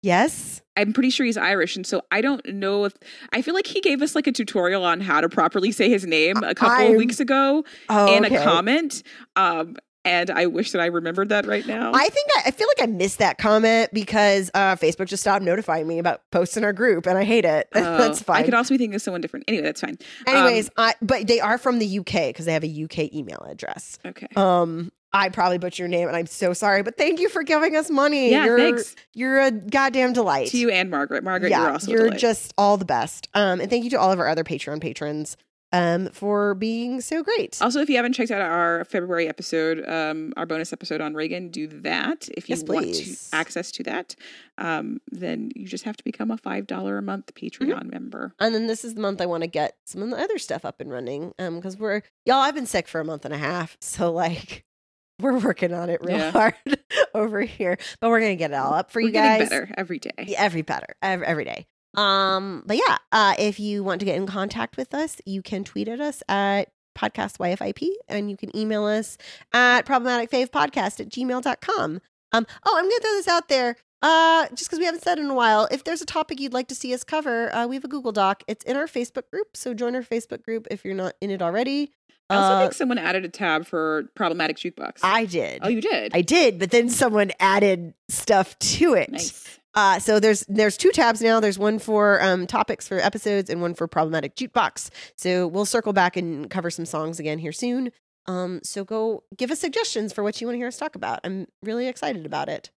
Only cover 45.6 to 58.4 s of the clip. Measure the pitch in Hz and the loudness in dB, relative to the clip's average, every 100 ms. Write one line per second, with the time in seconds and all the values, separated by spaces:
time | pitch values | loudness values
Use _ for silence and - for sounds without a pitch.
45.6 | 196 190 - 214 - - 220 226 - 196 | -12 -10 -10 -10 -10 -8 -6 -6 -8 -8
46.6 | 202 190 190 202 202 196 - - - - | -8 -8 -6 -6 -6 -8 -10 -14 -14 -8
47.6 | 269 392 - - - - - _ 220 220 | -6 -6 -8 -14 -14 -12 -12 _ -2 0
48.6 | 226 220 233 226 208 196 180 170 165 165 | -4 -6 -8 -6 -6 -4 -4 -4 -4 -2
49.6 | 151 - - 180 214 247 392 427 - - | -4 -6 -18 -10 -8 -6 -4 -6 -6 -8
50.6 | - - - 123 123 139 170 - 180 170 | -8 -12 -12 -10 -8 -8 -10 -10 -8 -8
51.6 | 185 190 214 202 - _ - 269 277 302 | -10 -8 -6 -6 -8 _ 0 2 2 0
52.6 | 247 196 165 165 156 151 135 147 147 175 | -4 -4 -4 -6 -6 -8 -8 -6 -4 -4
53.6 | 165 - - - 175 165 165 170 - - | -6 -10 -12 -4 -2 0 -2 -4 -10 -18
54.6 | _ _ _ _ _ _ 247 254 208 175 | _ _ _ _ _ _ 0 0 0 -2
55.6 | 175 170 175 170 175 190 156 - 220 - | -2 -2 -4 -4 -2 -2 0 2 2 0
56.6 | - 285 _ - 554 233 220 208 226 - | -4 -4 _ 0 0 0 -2 -2 -4 -2
57.6 | 185 180 - - 226 233 220 185 | -2 -2 -6 -4 0 2 2 0